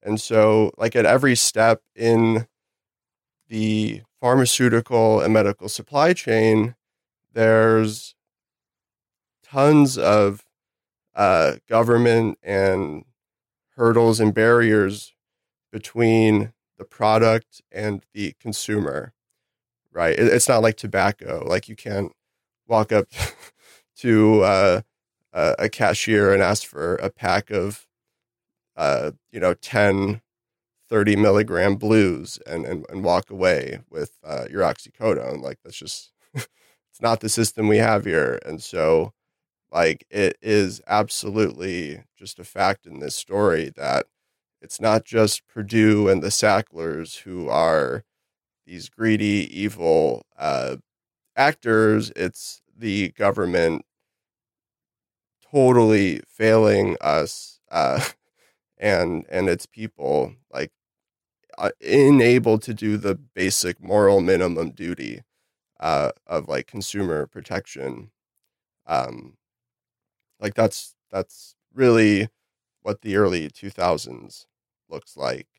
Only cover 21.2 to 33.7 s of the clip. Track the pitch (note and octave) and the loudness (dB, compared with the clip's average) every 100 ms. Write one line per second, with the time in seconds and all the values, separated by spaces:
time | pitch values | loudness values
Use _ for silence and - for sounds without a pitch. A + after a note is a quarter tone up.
21.2 | - F2 - F2+ - G#2+ - G2+ F#2+ _ | -10 -10 -4 -4 -4 -18 -8 -6 -8 _
22.2 | _ _ _ _ _ A2+ G#2+ G#2+ G2 - | _ _ _ _ _ -2 2 0 -2 -8
23.2 | - - - _ _ _ _ _ B2 A2 | -10 -10 -20 _ _ _ _ _ 2 4
24.2 | G#2+ A2 F#2+ F#2+ G2 F#2 - _ _ _ | 6 6 4 4 4 2 -4 _ _ _
25.2 | _ - D#2 - A2 - G#2 F#2+ - G#2+ | _ -2 -2 0 -4 0 -2 0 0 2
26.2 | G2+ G2 G2 G#2 - - E2 - F#2+ _ | 4 2 2 -2 -6 -8 -6 -4 -6 _
27.2 | F#2 F#2 - G#2 F#2+ G#2 _ _ _ _ | -4 -4 -4 -6 -6 -10 _ _ _ _
28.2 | _ _ _ _ _ - D2+ C2+ D2+ C#2+ | _ _ _ _ _ -4 -2 -2 -4 -12
29.2 | _ A2 F2+ F2+ - A#2 G#2 G2 G2 G#2+ | _ -4 -2 -2 -4 0 2 2 -2 -6
30.2 | _ _ _ _ _ _ _ A2 G#2 G2+ | _ _ _ _ _ _ _ 0 2 2
31.2 | G#2 G2+ G#2+ E2+ F#2+ G2+ G#2 A2 G2 D#2 | 4 4 2 0 0 0 2 4 4 -2
32.2 | E2 - - E2 - E2 - F#2+ F#2 F2+ | -10 -18 -12 -10 -8 -10 -12 -6 -2 -2
33.2 | - G2 F#2 D#2 C2 | -2 -2 0 0 -4